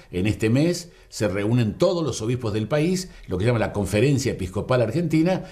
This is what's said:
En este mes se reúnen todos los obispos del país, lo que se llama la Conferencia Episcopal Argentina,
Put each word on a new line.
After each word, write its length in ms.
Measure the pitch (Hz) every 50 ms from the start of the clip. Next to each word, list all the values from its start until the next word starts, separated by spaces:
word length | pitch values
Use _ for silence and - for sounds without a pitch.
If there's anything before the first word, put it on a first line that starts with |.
| - -
En 160 | - - 120
este 220 | 107 95 - 110 110
mes 440 | 120 139 156 175 170 175 - - - - - -
se 180 | - - 110
reúnen 460 | 98 92 101 101 110 120 123 117 107 87
todos 280 | - 170 190 180 170
los 200 | 160 127 117 -
obispos 320 | 110 117 127 123 117 107 101
del 160 | 110 110 107
país, 400 | 151 151 151 180 185 185 - - - - -
lo 100 | - 92
que 60 | 90 104
se 40 |
llama 120 | 123 120 110
la 140 | 101 - -
Conferencia 580 | 101 98 87 104 104 120 147 139 113 120 113
Episcopal 500 | 95 - 98 87 - 104 - - 127 127
Argentina, 600 | 113 107 110 170 175 143 160 156 160 185 185 - - -